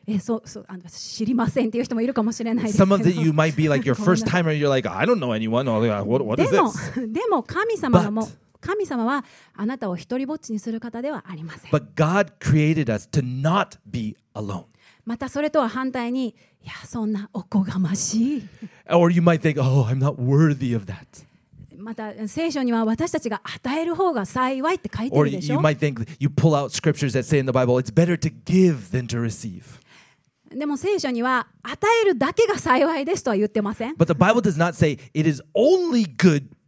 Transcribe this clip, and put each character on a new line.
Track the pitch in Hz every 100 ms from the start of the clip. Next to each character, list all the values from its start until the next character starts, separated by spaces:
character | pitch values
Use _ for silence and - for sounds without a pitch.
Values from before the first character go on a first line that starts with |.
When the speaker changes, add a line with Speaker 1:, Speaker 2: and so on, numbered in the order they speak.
| -
Speaker 1:
「え、 | 208
そ | 202 226
う、 | -
そ | -
う、 | -
あ | 185
の、 | 175
私 | - - -
知 | 220
り |
ま | 247 226
せ | 269
ん」 | 226
っ |
て | 233
い |
う | 247
人 | 233
も |
い | 240
る |
か | 254
も | 220
し | 226
れ | 226
な | 226
い | 214
で |
す | 202
け | 190
ど。 |
Speaker 2:
Some |
of | 196
the, | 160 175
you | 160
might | 151 156 151
be | 156
like | 139 123
your | 120
Speaker 1:
<laughs> |
ご | -
め | -
ん |
な | 226
さ | 180
い。 |
Speaker 2:
first | 165
timer, | 151
you're | 143
like, | 135 104
"I | 92 165
don't | 240
know | 127 110
anyone." | 110 113 135
Or, | 110 117 101 98
"What, | 127 113
what | 113
is | 381
Speaker 1:
で | 392
も、 | 262
Speaker 2:
this?" | - - -
Speaker 1:
<laughs> | 226
で | 220 480
も | 285
神 | - 349 453 440
様 | 277 196
は | 202
も | 214
う、 | 220
Speaker 2:
But | - _ _
Speaker 1:
神 | - 415 370
様 | 262 226
は | 277 - - _ -
あ | 208
な | 262
た | 208
を | 175
一 | - 254
人 | 269
ぼ | 311
っ |
ち | -
に | 214
す | 233
る | 226
方 | 233 233
で | 269
は | 285 -
あ | 170
り |
ま | 160 -
せ | -
ん。 |
Speaker 2:
But | 151 151 -
God | 156 190 185 _
created | - 151 151 160 143
us | 107 -
to | -
not | 123 127 151 190 - - -
be | 120 107 - _ 104
alone. | 104 92 - _ _ _ -
Speaker 1:
ま | 233
た | 262
そ | 285
れ | 294
と | 311
は | 226
反 | 226 262
対 | 254 233
に、 | 254 240 - _ _
「い | -
や、 | - -
そ | 240 214
ん |
な | 208 208
お | 208
こ | - 208
が | 185 185
ま | 175 196
し | - 220 240 294
い。」 | - - 202 - -
Speaker 2:
Or | 170 170
you | 175
might | 170 165
think, | 160 143
"Oh, | 131 139 113
I'm | 131
not | 139 139
worthy | 123 139 160 143 131 117
of | 95
that." | 90 - - - _ _ - - -
Speaker 1:
ま | 208 226
た | 214 202 214
聖 | 302 330
書 | 294
に | 247
は | 226
私 | 220 226 339
た | 320
ち | -
が | 214
与 | - - 254 302
え | 330
る | 330
方 | 370
が | 262 190
幸 | 254 254 269 302
い | 370
っ |
て | -
書 | -
い | 240
て | 139
る | 147
で | 190
し | 147
ょ？ | 143
Speaker 2:
Or | 156
you | 143
might |
think, | 147 120 113 -
you | 139
pull | - 160
out | 147 139
scriptures | - 165 139 143 120
that |
say | 120 147
in | 131
the |
Bible, | 127 127 127
"It's | 131
better | 113 170 170
to | 156 -
give | - 185 185 139 98
than | 127 120
to | 117
receive." | 117 - 113 90 - - _ - _ _ _ _ _
Speaker 1:
で | 247 294
も | 285
聖 | 381 392
書 | 269
に | 233
は | 247 254 - _
与 | 233 285 415 466
え | 403
る | 262
だ | 269
け | 359 440
が | 415
幸 | 330 311 311 320
い | 285
で | 359
す |
と | 262
は | 202
言 | 208
っ |
て | 220
ま | 208
せ | 214 233
ん？ | 320
Speaker 2:
But | 165
the |
Bible | 147 185 226
does | 208 156
not | 170
say | - 160 131 -
it | 156 156
is | 135 - -
only | 262 370 349 247 196 113
good | 180 147 139 -